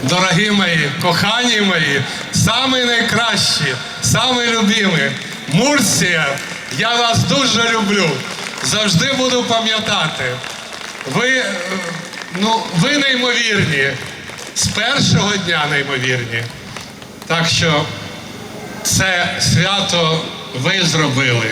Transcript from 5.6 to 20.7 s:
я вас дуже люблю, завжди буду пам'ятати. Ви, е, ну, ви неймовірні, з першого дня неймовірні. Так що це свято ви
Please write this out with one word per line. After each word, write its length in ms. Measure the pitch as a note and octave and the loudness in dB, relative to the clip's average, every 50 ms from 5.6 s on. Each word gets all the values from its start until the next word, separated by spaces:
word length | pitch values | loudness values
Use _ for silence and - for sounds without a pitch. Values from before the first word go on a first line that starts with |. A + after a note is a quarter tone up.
| A#3+ C#4+ D4 C#4+ A3 F#3+ - - F#3+ F#3 F3 D#3+ D3+ C#3 C3+ C3+ - - - - - - - - | 4 6 4 4 2 2 2 2 2 2 2 2 2 0 -2 -4 -6 -8 -10 -10 -10 -8 -4 -2
я 180 | G#3 A3+ A#3+ | 0 0 2
вас 220 | A#3+ A#3+ A#3 A#3 - | 2 2 4 4 2
дуже 540 | - E3+ C4 C#4+ C4+ A#3+ G#3+ A3 A#3 A3+ | 2 2 2 2 2 2 2 2 2 2
люблю, 380 | A3+ A3+ G#3 G3 G#3 G3+ F3 D#3+ C#3 B2 - - - - - - - - - | 2 0 2 2 2 2 2 0 0 -2 -6 -8 -8 -8 -8 -10 -8 -4 -2
завжди 480 | - F#3 G#3 G#3+ G3+ E3+ E3 A#3+ C#4 | 0 0 0 0 2 2 2 2 2
буду 320 | C4+ B3+ B3+ B3+ B3+ B3 A#3 | 0 0 0 2 2 0 0
пам'ятати. 800 | - A#3 A3+ A3+ A3 A3 A3 G3+ G#3+ G#3 F#3+ D#3+ D#3 - - C3+ B2+ B2 B2 - - - - - - - - - - - - - C3+ C3 | 2 0 0 2 0 -2 -2 -2 -2 0 0 0 -2 -2 -4 -4 -4 -4 -6 -8 -10 -12 -12 -12 -14 -12 -12 -12 -12 -12 -10 -8 -4 -2
Ви, 140 | F#3 A#3 B3+ | 0 2 2
е, 160 | C4 B3+ A#3 G3 G3+ G3 - F#3 F#3+ F#3+ E3+ E3+ E3 E3 - - - - - - E3+ F3+ | 2 0 0 -2 -4 -6 -6 -6 -6 -6 -6 -6 -8 -8 -10 -10 -12 -12 -12 -8 -4 -2
ну, 220 | G3+ A3+ A3+ A3+ A3+ A3 G3 | 0 2 2 0 0 0 0
ви 220 | E3+ F3+ C4+ D4 D4 | 2 2 2 2 2
неймовірні, 920 | C#4 C4+ C4 B3 B3 B3 A#3+ A#3 A#3 A3+ G#3 G3 F#3 C3+ D#3 C#3 C3+ C#3 C3 - - - - - - - - - - - - | 2 2 0 2 0 0 0 0 0 2 2 2 2 2 2 2 0 0 0 -4 -8 -12 -12 -14 -14 -14 -14 -12 -14 -8 -4
з 120 | - - | -4 -2
першого 720 | - - G#3 G#3+ A#3+ C#4 C#4 - - - - F#3+ G3+ G#3 | -2 -2 -2 0 0 2 2 2 4 4 4 2 2 0
дня 300 | G3 F3+ E3+ E3+ D#3 D3 D3 | -2 0 0 0 0 0 0
неймовірні. 720 | D3+ C#3+ C3+ C#3 C#3 C3 B2+ C3 B2+ B2 A#2+ A2+ A#2 A2+ A#2 A#2 - - - - - - - - - - - - - - - | 0 0 0 -2 -2 -2 0 0 -2 -2 -2 -4 -4 -6 -6 -6 -10 -14 -14 -14 -14 -14 -14 -14 -16 -16 -18 -18 -16 -16 -6
Так 200 | - D#3+ E3 E3 | -4 -2 0 0
що 380 | E3 - - E3+ E3 D#3 D3 D3+ A2 G#2 - - - - - - - - - - - - - - - - - | 0 0 2 2 2 2 2 0 -2 -6 -10 -10 -12 -12 -12 -14 -14 -14 -14 -14 -14 -12 -12 -12 -12 -12 -6
це 540 | - - - - F#3+ F#3+ F#3 F3 F3 F3+ F3+ - | -2 0 2 2 2 2 2 0 0 -2 -2 -2
свято 800 | - - - D#3+ F3 F#3+ G3 G3+ F#3+ - F3 F3 E3 D#3+ D#3+ D#3+ D#3+ - - - - - - | 0 2 4 4 4 4 2 0 0 0 0 2 2 2 2 0 -2 -6 -10 -12 -12 -10 -8
ви 280 | C3 B2+ E3 | -2 0 0